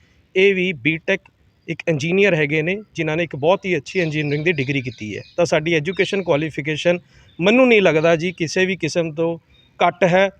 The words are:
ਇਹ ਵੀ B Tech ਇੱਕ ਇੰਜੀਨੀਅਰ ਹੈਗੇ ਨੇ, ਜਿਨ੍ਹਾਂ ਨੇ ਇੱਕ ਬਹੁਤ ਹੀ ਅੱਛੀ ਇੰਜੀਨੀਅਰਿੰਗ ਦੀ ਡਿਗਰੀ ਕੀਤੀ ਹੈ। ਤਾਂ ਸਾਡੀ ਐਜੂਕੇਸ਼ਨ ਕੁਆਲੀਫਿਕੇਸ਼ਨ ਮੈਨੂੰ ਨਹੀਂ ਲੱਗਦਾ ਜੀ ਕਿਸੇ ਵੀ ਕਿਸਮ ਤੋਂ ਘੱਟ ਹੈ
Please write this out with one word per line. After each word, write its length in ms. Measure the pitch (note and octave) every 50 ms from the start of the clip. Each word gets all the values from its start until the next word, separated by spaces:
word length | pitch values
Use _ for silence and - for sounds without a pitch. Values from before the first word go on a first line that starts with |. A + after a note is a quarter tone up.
| _ _ _ _ _ _ -
ਇਹ 200 | F#3 F#3+ G3+ G3
ਵੀ 180 | F#3 F3+ F#3 F#3
B 220 | C3+ A2+ D#3 D#3+
Tech 380 | E3 - - G3 F#3+ - _ _ _ _ _ _ _ _ -
ਇੱਕ 160 | E3 - - -
ਇੰਜੀਨੀਅਰ 460 | E3 C#3+ C3 E3+ F3 G3 G3 G3+ F3
ਹੈਗੇ 280 | D#3 D#3 C#3+ D3 D#3+
ਨੇ, 200 | D3+ E3+ F#3+ G#3+ G#3+ - -
ਜਿਨ੍ਹਾਂ 220 | - D#3 D3+ D#3 E3
ਨੇ 60 | F3
ਇੱਕ 120 | D#3+ -
ਬਹੁਤ 300 | D3 B2+ D#3+ F#3+ G3 -
ਹੀ 120 | G3 F3 E3+
ਅੱਛੀ 220 | - - - F#3+
ਇੰਜੀਨੀਅਰਿੰਗ 460 | F3 D#3+ D3 D#3 D3+ D3 C#3+ D3 D3+
ਦੀ 60 | E3+
ਡਿਗਰੀ 300 | F3+ C#3+ C3 B2+ C#3+ C#3
ਕੀਤੀ 360 | A#2+ B2+ A#2 - G#2+ G#2+ G2 G#2+
ਹੈ। 40 | - - _ -
ਤਾਂ 80 | F3
ਸਾਡੀ 280 | D#3+ - D#3 D3+ E3 E3+
ਐਜੂਕੇਸ਼ਨ 500 | D#3+ D3 E3 F#3+ E3+ F#3+ - - G3 F#3
ਕੁਆਲੀਫਿਕੇਸ਼ਨ 760 | F3+ D#3 C#3+ D#3 D#3 - - C#3+ D3+ D#3 C#3+ - F3 F3 F3 - _ _ _ _ _ _ -
ਮੈਨੂੰ 260 | E3 G3 A3 B3+ C4 B3
ਨਹੀਂ 140 | A#3 G#3+
ਲੱਗਦਾ 340 | F#3+ F3 D3+ D#3+ D#3 E3 E3+
ਜੀ 160 | D#3+ D#3+ F#3
ਕਿਸੇ 340 | E3+ - F3 D3 - F#3+ F#3
ਵੀ 100 | F#3 F#3+
ਕਿਸਮ 380 | E3 - D3 - F3+ E3 E3 D3+
ਤੋਂ 240 | D#3 E3 E3+ E3+ E3 _ _ _ _ _ _ _ - G3 F3
ਘੱਟ 160 | - - G3
ਹੈ 260 | F3 E3+ F#3 G3 F#3+ -